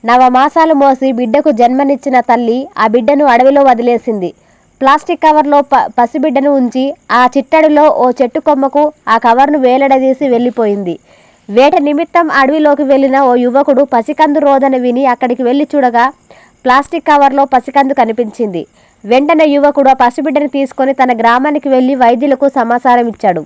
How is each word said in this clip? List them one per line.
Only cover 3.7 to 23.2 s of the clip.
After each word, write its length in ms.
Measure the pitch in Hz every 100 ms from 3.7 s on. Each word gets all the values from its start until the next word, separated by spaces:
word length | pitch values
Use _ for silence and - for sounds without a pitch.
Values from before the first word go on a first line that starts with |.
| 233 240 240 240 214 175 - _ _ _ _
ప్లాస్టిక్ 420 | 269 294 - 294
కవర్లో 360 | 311 302 294 285
ప-, 260 | 277 254 - 233
పసిబిడ్డను 520 | 233 311 311 269 277
ఉంచి 320 | 277 247 262 269 302 _
ఆ 100 | 233 247
చిట్టడిలో 600 | 277 - 320 311 302 302
ఓ 160 | - 254
చెట్టు 280 | 247 254 -
కొమ్మకు 440 | - 285 269 285 302 302 -
ఆ 100 | 226
కవర్ను 420 | 233 233 277 294
వేలాడదీసి 680 | 254 262 277 269 262 262 285
వెళ్ళిపోయింది. 680 | 233 247 240 220 202 185 160 _ _ _ _ -
వేట 260 | 208 277 359
నిమిత్తం 560 | 285 294 330 339 330
అడవిలోకి 520 | 277 269 311 302 285
వెళ్ళిన 360 | 277 277 277 269
ఓ 140 | 269 247
యువకుడు 480 | 247 254 294 269
పసికందు 560 | 277 240 226 294 311 294
రోదన 380 | 285 269 269 262
విని 260 | 247 240 269
అక్కడికి 380 | 240 247 247
వెళ్ళి 240 | 240 277 294 294
చూడగా 300 | 254 233 247 - _ - _ _ 262
ప్లాస్టిక్ 420 | 254 285 339 -
కవర్లో 380 | 294 277 277 277
పసికందు 480 | 254 254 277 277
కనిపించింది. 680 | 277 226 226 226 - 214 175 - _ _ _
వెంటనే 420 | 202 247 294 320 311
యువకుడు 440 | 285 285 285 269
ఆ 40 |
పసిబిడ్డను 540 | 262 247 247 285 277 294
తీసుకొని 460 | 285 269 - 262
తన 240 | 269 254 233
గ్రామానికి 520 | 226 240 285 294 285
వెళ్ళి 260 | 262 254 269
వైద్యులకు 540 | 240 240 285 269 277
సమాచారం 580 | 262 226 240 254 247 240
ఇచ్చాడు. 360 | 202